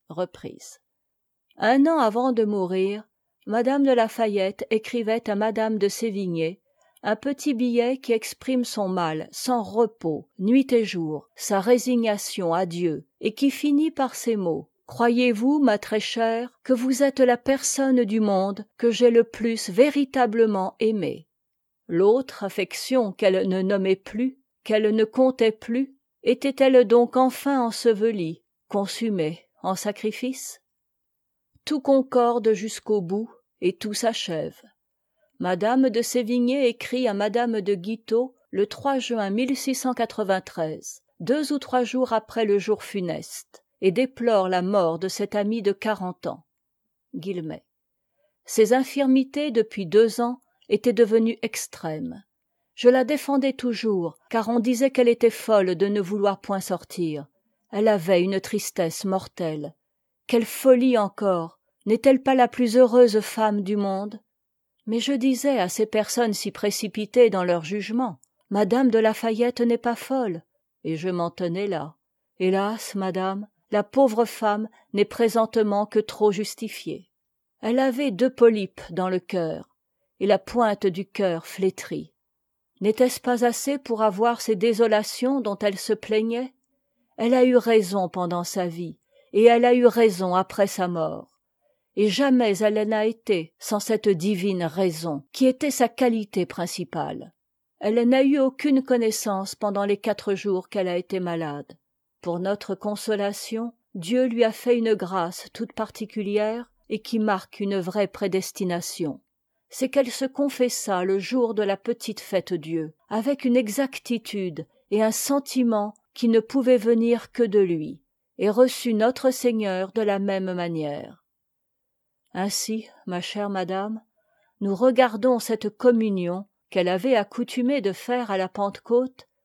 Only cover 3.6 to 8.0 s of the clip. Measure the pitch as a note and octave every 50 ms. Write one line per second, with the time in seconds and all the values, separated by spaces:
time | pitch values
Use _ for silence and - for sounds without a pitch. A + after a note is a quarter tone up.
3.6 | A#3 C4 C#4 C#4+ C#4 C4+ B3+ A#3+ A3+ A3 - - A3+ G#3+ G3+ G3+ F#3+ G3 G3 -
4.6 | - - - G#3+ A3 - - A#3+ A3 G#3+ A3 A#3 A#3 A3 G#3 G3+ G#3+ A3+ G#3 A3
5.6 | A3 A3 A3 G#3 G3 G3+ - - A#3 A3+ F#3+ G3+ G3 F3+ E3+ E3 D#3+ D#3+ F#3+ _
6.6 | _ _ _ _ _ _ _ _ - - - - - C#4 C#4 - - D4 C4 A3
7.6 | B3+ B3 A#3 A#3+ A#3 B3 C4 C4